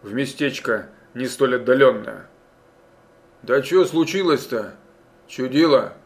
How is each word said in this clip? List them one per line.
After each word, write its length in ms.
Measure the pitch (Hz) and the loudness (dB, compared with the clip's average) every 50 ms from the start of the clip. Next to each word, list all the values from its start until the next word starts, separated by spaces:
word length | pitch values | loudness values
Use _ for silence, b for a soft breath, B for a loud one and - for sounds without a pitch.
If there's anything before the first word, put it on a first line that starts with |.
| - | -14
В 100 | 101 104 | -8 -6
местечко 760 | 127 139 135 - - 151 139 - - - - 113 104 - b b b b b _ | -6 -6 -6 -4 -4 -4 -4 -4 -6 -4 -4 -4 -4 -4 b b b b b _
не 120 | 120 131 | -8 -8
столь 300 | 123 - - 139 127 123 | -8 -2 0 0 0 0
отдаленное». 720 | 123 110 120 127 135 135 131 117 107 101 - - - - - _ _ _ _ _ _ _ _ _ _ _ _ _ _ _ _ _ _ _ _ _ _ | 0 2 2 4 6 6 4 4 2 -8 -12 -14 -16 -18 -20 _ _ _ _ _ _ _ _ _ _ _ _ _ _ _ _ _ _ _ _ _ _
«Да 200 | - - 127 139 | -4 0 0 0
че 240 | 135 139 165 185 175 | 0 2 2 2 2
случилось-то? 880 | - - 160 160 - - 196 190 170 151 123 - - 127 113 104 95 - - _ _ _ _ _ _ _ _ _ | 4 2 0 0 0 0 -2 2 2 0 0 0 -6 -6 -6 -6 -8 -14 -20 _ _ _ _ _ _ _ _ _
Че 200 | _ - - 127 | _ -8 -8 -6
дело?» 460 | 127 127 147 165 160 139 123 107 - - - _ | -2 2 2 4 4 4 2 2 -2 -12 -18 _